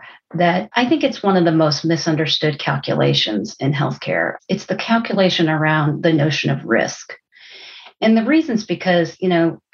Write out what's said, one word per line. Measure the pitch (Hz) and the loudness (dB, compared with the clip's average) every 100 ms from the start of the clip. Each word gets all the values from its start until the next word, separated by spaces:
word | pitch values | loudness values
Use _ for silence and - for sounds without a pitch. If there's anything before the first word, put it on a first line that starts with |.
| - - _ | -10 -20 _
that | 165 175 180 214 240 | 0 2 0 -2 -2
I | 247 | 0
think | 311 | 2
it's | 269 - | 0 0
one | 202 185 | 2 4
of | |
the | 170 | 4
most | 160 156 147 | 4 2 2
misunderstood | 160 165 165 156 151 - 151 143 | 0 -2 0 0 0 0 -2 -2
calculations | - 143 - 151 139 139 - - - - | -4 -4 -2 0 2 2 0 -4 -6 -4
in | 135 | -2
healthcare. | 143 139 143 - 87 85 - - | 0 -2 -4 -4 -2 -2 -4 -6
It's | 196 - | -6 -6
the | 190 | -6
calculation | - 233 233 208 185 180 160 | -2 -2 -2 0 2 2 0
around | 156 156 156 147 143 | 2 0 2 0 0
the | 170 | 2
notion | 160 151 143 - | 2 2 0 -2
of | 139 | -2
risk. | - 113 - - - - _ _ - - - - - - | 0 0 -2 -6 -16 -20 _ _ -20 -20 -20 -20 -20 -2
And | 220 220 | 2 2
the | |
reason's | 226 320 311 220 - | 4 2 2 -2 -4
because, | 175 185 175 165 - | -4 0 2 0 -2
you | 185 | 0
know, | 170 165 - _ | 2 2 -2 _